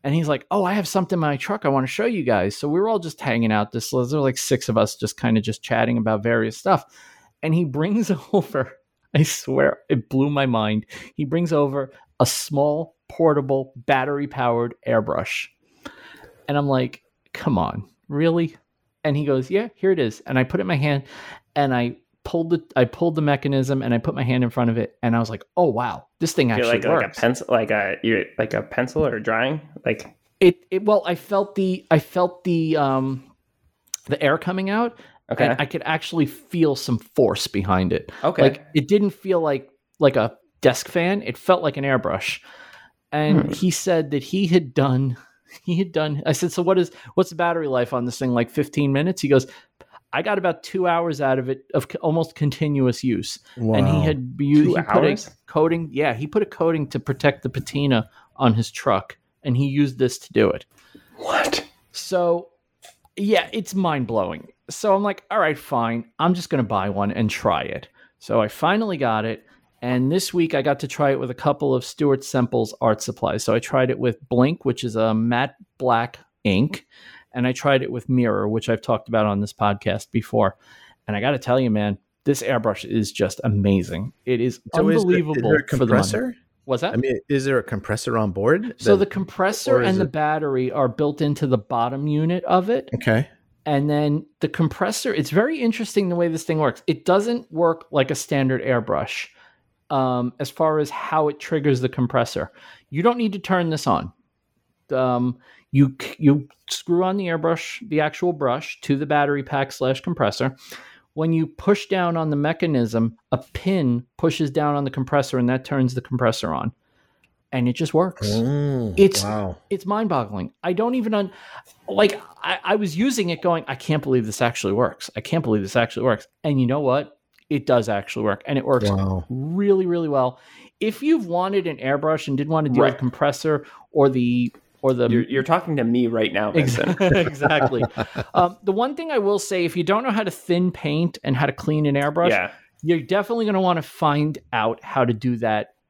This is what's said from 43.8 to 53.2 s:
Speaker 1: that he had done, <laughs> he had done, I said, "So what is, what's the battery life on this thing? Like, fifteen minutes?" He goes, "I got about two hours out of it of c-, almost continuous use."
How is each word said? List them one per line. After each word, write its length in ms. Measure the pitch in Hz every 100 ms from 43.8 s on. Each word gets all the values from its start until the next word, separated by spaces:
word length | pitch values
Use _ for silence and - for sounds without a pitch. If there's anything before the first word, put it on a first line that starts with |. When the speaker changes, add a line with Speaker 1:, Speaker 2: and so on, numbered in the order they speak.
| - 170 147
Speaker 1:
that 120 | 143
he 240 | 131 190 185
had 260 | 175 135
done, 440 | 131 139 127 135 120 - _
<laughs> 240 | _ -
he 120 | - 170
had 140 | 185
done, 300 | 160 151 147 147
I 60 |
said, 180 | 147 175
"So 100 | -
what 160 | 175 185
is, 140 | 170 - - -
what's 140 | 185
the 60 | 165
battery 320 | 170 165 151
life 260 | 127 120
on 120 | 127 123
this 120 | -
thing? 120 | 131
Like, 180 | 120 117
fifteen 440 | - 147 - 143
minutes?" 280 | 139 165 185
He 60 | 139
goes, 200 | 139 131 - _ _ - - _
"I 80 | 127
got 160 | 214 202
about 260 | 180 165
two 240 | - 190 180
hours 320 | 170 170 143
out 160 | 135 131
of 100 | 127
it 160 | 131 _
of 140 | 139 -
c-, 60 | -
almost 380 | 165 165 160 -
continuous 680 | 147 - 151 143 127 120
use." 340 | 127 110